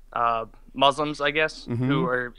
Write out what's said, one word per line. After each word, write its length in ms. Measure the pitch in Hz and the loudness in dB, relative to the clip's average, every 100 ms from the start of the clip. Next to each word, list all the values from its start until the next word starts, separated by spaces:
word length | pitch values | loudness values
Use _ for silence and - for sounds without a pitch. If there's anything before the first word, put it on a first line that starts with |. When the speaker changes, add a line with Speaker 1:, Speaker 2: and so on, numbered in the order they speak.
| - | -8
Speaker 1:
uh, 320 | - 117 113 110 - - | -2 0 0 -4 -12 -14
Muslims, 460 | - 139 139 151 147 | 2 4 4 -2 -2
I 120 | 143 | -2
guess, 340 | 147 156 - - | 0 -2 -2 -6
Speaker 2:
Mm-hmm. 220 | 117 127 | -2 0
Speaker 1:
who 160 | 143 127 | 2 0
are 280 | 123 123 | -2 -4